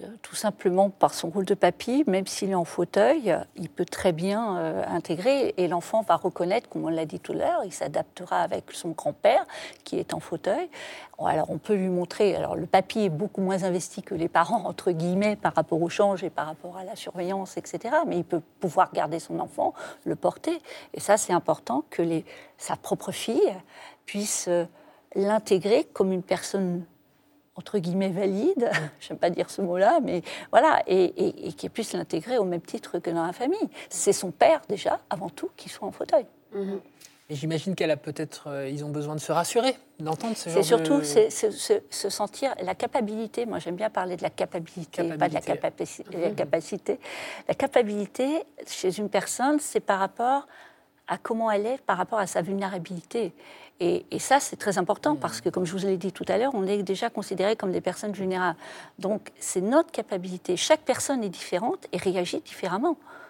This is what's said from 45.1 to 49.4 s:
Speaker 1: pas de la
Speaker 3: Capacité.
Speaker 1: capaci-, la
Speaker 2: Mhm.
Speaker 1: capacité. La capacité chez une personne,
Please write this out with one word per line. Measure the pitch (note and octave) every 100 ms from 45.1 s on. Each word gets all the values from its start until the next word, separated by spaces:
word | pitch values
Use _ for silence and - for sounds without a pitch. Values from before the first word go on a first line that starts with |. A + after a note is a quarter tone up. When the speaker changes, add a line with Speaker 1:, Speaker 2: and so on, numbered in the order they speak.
| D#3
Speaker 1:
pas | F3
de |
la | D#3
Speaker 3:
Capacité. | - F3
Speaker 1:
capaci-, | D3 - E3 - -
la | F#3 F3
Speaker 2:
Mhm. | G3+
Speaker 1:
capacité. | D#3 E3 - G3+ - - - - - - -
La |
capacité | - C4+ C#4+ G#3 G#3 G3 - C4+ D#4+ - - -
chez | - F#3 F3+
une | G3+
personne, | G3 - -